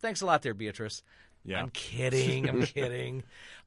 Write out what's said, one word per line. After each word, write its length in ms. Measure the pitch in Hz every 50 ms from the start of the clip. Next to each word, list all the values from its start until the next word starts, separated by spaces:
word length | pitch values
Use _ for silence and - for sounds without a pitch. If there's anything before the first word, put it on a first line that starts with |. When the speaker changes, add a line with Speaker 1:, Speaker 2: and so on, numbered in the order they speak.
Speaker 1:
Thanks 180 | - 226 202 -
a 60 | 196
lot 160 | 180 160 147
there, 120 | - 131 107
Beatrice. 500 | 98 110 107 98 - 113 104 - - - _ - - - - - _ -
Speaker 2:
Yeah. 160 | 95 92 90
Speaker 1:
I'm 80 | 85 -
kidding. 800 | - - - - 110 120 127 127 127 131 131 131 131 131 131 131
I'm 120 | 127 123
Speaker 2:
<laughs> 40 | 123
Speaker 1:
kidding. 580 | - - 143 135 123 123 123 127 123 127 131 - - - - - - - - -